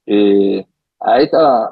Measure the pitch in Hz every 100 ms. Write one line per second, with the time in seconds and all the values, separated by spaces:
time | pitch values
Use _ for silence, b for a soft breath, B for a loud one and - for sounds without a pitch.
0 | - 104 104 101 98 95 95 _ _ -
1 | - 120 151 151 156 123 110